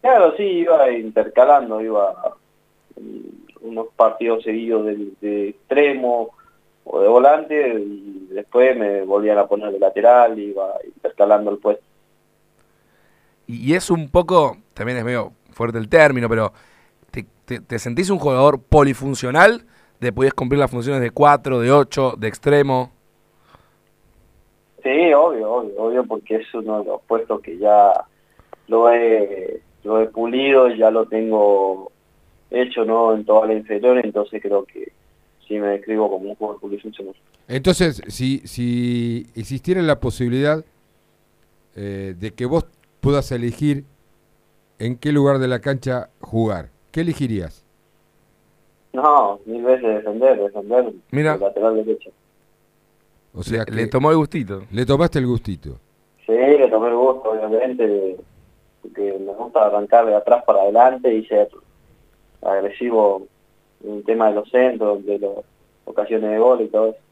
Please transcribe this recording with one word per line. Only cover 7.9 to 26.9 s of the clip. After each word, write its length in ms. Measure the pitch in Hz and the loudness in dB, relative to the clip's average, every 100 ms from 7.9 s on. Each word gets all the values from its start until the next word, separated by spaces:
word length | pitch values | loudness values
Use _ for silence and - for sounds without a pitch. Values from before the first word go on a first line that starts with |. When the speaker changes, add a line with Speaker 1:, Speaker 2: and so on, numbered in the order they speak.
| 101 101 95 95 | -12 -16 -18 -12
Speaker 1:
después 420 | 95 104 123 127 123 | -12 -2 2 4 2
me 260 | 104 101 | -2 -2
volvían 340 | 95 101 107 104 | 0 0 2 2
a 80 | 101 | 2
poner 240 | 104 107 | -2 -4
de 60 | 98 | -2
lateral, 600 | 95 101 113 123 120 110 | 0 4 6 6 4 0
iba 340 | 101 98 95 98 - | -8 -6 -6 -8 -12
intercalando 640 | _ - - 101 104 104 | _ -10 0 2 4 2
el 80 | 101 | -4
puesto. 260 | - 104 _ _ _ _ _ _ _ _ _ _ _ _ _ _ _ _ - | -2 -4 _ _ _ _ _ _ _ _ _ _ _ _ _ _ _ _ -16
Speaker 2:
Y, 240 | 117 123 | -8 -2
y 40 | |
es 160 | 175 - | -2 0
un 180 | 170 147 | -4 0
poco, 480 | 175 170 180 139 - _ | 0 4 2 2 -4 _
también 260 | - 110 123 | -10 -6 -4
es 60 | |
medio 280 | 113 123 107 _ _ | -4 -4 -6 _ _
fuerte 260 | - 117 117 | -8 -6 -4
el 100 | 110 | 2
término, 400 | 170 151 127 117 | 6 6 4 -2
pero 240 | 113 107 _ _ _ _ _ _ | 0 -2 _ _ _ _ _ _
¿te, 160 | - - _ | -16 -16 _
te, 160 | - 120 | -14 -14
te 180 | - 117 | -8 -8
sentís 300 | 123 120 185 | -6 -4 -2
un 80 | 190 | -2
jugador 420 | 143 127 143 135 | 0 4 4 4
polifuncional? 1040 | _ 151 143 131 135 131 127 139 202 233 _ _ _ _ | _ 4 4 2 -6 -6 -2 6 6 4 _ _ _ _
¿De 120 | 120 | -6
podías 200 | 110 135 | 0 0
cumplir 260 | - 127 143 | 0 -2 0
las 100 | 131 | 0
funciones 320 | 123 120 139 | -2 -4 -2
de 80 | 120 | -4
cuatro, 500 | - 143 143 139 127 | 2 4 4 0 -2
de 120 | 120 | 4
ocho, 420 | 143 139 - 131 110 | 4 2 -2 -4 -2
de 120 | 107 | -8
extremo? 640 | - 143 147 139 127 127 _ _ _ _ _ _ _ _ _ _ _ _ _ _ _ _ _ _ _ | -4 0 2 2 -2 -4 _ _ _ _ _ _ _ _ _ _ _ _ _ _ _ _ _ _ _
Speaker 1:
Sí, 300 | 131 143 170 | -2 2 4
obvio, 380 | 147 165 127 107 | 6 4 2 -2
obvio, 220 | 123 110 101 | -4 -4 -4
obvio, 220 | 113 123 117 | -2 -2 -2
porque 300 | 107 - 110 | -8 -4 -6
es 180 | 110 | -6
uno 260 | 117 107 107 | -10 -6 -6
de 40 | |
los 160 | 104 | -6